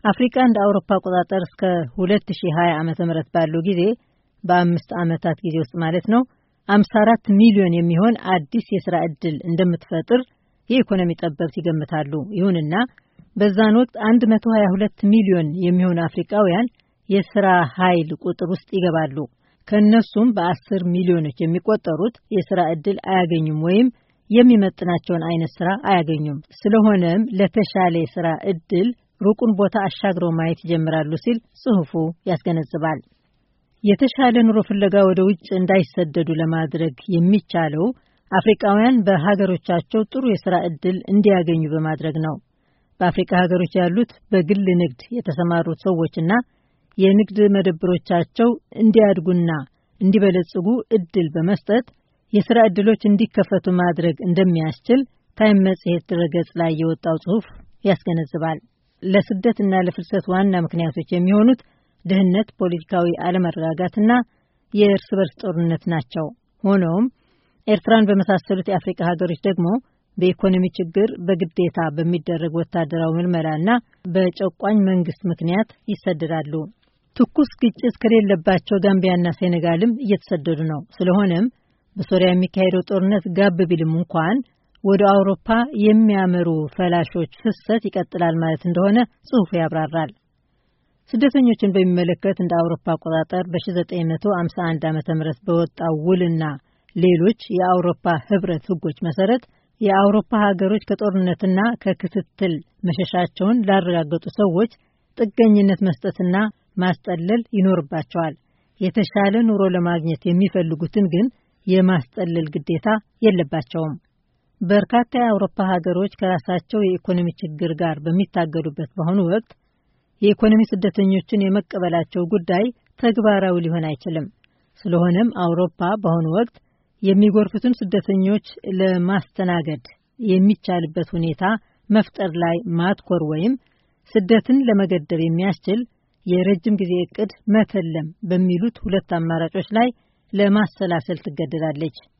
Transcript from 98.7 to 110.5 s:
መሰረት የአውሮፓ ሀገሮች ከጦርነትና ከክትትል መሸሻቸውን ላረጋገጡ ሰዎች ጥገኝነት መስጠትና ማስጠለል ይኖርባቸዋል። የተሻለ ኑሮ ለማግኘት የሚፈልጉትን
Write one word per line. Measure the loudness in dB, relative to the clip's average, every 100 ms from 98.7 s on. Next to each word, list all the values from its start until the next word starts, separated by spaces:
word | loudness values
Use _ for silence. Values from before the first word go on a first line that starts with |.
| -6 -6 -6
መሰረት | -6 -2 0 0 _ _ _ _
የአውሮፓ | 0 4 4 2 0 0
ሀገሮች | 0 0 0 -2
ከጦርነትና | -4 -4 -2 0 -2 -2 0 0 0 -2
ከክትትል | -4 -4 -4 -6 -8 -6 -4 -4 -10 _
መሸሻቸውን | -6 -4 -2 -2 -4 -2 0 0
ላረጋገጡ | 2 0 0 -2 -2 -6 -6
ሰዎች | -2 0 0 -2 _ _ _ _ -4
ጥገኝነት | -4 2 4 6 4 2
መስጠትና | -2 -2 -8 -4 -2 0 -2 -8 _ -4
ማስጠለል | -2 -2 -6 -6 -2 -4 -2
ይኖርባቸዋል። | 0 2 0 -2 -8 -6 -6 -6 -8 _ _ _ _
የተሻለ | -4 -2 -2 0 0 2
ኑሮ | 0 2 0
ለማግኘት | 0 0 -2 -4 -4
የሚፈልጉትን | 0 2 2